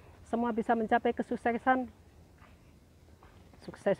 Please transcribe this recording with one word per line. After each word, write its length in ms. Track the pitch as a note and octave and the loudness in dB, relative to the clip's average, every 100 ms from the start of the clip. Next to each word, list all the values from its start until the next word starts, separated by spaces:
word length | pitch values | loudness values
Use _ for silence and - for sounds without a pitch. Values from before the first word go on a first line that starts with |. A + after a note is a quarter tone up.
| - - - | -20 -20 -6
semua 240 | A#3 A#3+ | -2 0
bisa 240 | A3+ A3 A#3 | 0 0 0
mencapai 400 | A3 A#3 A#3 G3+ | 2 2 2 -2
kesuksesan. 720 | - A#3+ A#3+ A#3 C4 C4 A#3+ - - - - - - - - - - - - - - - - - | -4 -2 -2 0 2 2 0 -12 -20 -20 -20 -20 -20 -20 -20 -20 -20 -20 -20 -20 -20 -20 -20 -20
Sukses 320 | - - G3+ | -18 -2 0